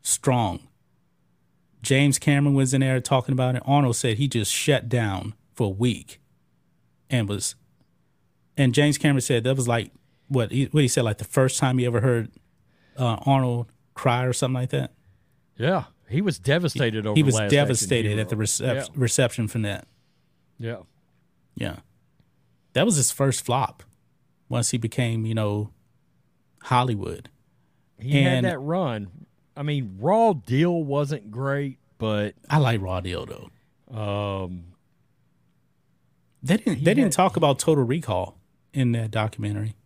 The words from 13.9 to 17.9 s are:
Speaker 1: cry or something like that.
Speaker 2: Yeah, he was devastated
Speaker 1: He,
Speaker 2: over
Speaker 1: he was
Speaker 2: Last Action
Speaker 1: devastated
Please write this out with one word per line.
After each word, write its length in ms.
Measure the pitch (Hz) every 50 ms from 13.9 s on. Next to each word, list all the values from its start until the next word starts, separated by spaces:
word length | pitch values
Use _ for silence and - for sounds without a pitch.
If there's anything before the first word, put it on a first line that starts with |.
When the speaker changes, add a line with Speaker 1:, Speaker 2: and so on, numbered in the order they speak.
| _
Speaker 1:
cry 320 | - - 135 120 123 127
or 80 | 127 123
something 220 | - - 123 131
like 160 | 127 123 123
that. 200 | - 139 131 - _ _ _ _ _ _ _ _ _ _ _ _ _
Speaker 2:
Yeah, 280 | - 113 147 190 180 - - _ _ _ _
he 120 | - 151
was 180 | 208 202 139 -
devastated 680 | - 135 139 170 180 151 - - 139 117 107 110 104
Speaker 1:
He, 40 | 110
Speaker 2:
over 60 | 107
Speaker 1:
he 80 | 147 151
was 120 | 139 117
Speaker 2:
Last 80 | 110 107
Action 120 | 101 143
Speaker 1:
devastated 520 | 143 143 139 127 107 - -